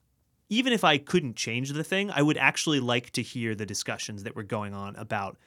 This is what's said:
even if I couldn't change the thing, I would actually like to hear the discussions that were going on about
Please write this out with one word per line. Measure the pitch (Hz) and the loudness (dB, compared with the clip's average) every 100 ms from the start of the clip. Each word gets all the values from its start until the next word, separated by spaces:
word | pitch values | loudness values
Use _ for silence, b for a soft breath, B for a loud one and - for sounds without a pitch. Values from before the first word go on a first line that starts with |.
| _ _ _ _ - | _ _ _ _ -2
even | 214 262 | 2 4
if | 220 | 4
I | 170 147 | 6 4
couldn't | - 180 139 - | 4 2 2 -4
change | - 120 135 | -4 -2 -2
the | 147 | -4
thing, | 156 190 202 | -2 -2 0
I | 143 | 2
would | 151 151 | 4 4
actually | 139 - - 143 | 2 2 2 2
like | 120 120 - | 4 0 0
to | - | -4
hear | 113 127 113 | -4 -4 -2
the | 107 | -2
discussions | 104 101 - 107 - 104 | -4 -4 -4 -6 -6 -8
that | 104 - | -8 -8
were | |
going | 101 113 101 | -6 -4 -4
on | 101 101 95 | -8 -10 -10
about | 110 107 95 - | -4 -4 -4 -8